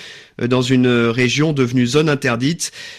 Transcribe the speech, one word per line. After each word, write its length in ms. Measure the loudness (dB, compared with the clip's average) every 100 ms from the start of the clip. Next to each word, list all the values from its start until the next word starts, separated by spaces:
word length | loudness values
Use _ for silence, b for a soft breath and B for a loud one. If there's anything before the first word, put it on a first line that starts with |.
| B B B -6
euh, 40 | 0
dans 160 | 0
une 240 | 2 2 4
région 680 | 2 2 2 0 2 0
devenue 320 | 0 0 0 2
zone 240 | 2 2
interdite. 640 | 0 0 -2 -2 -4 -8 B B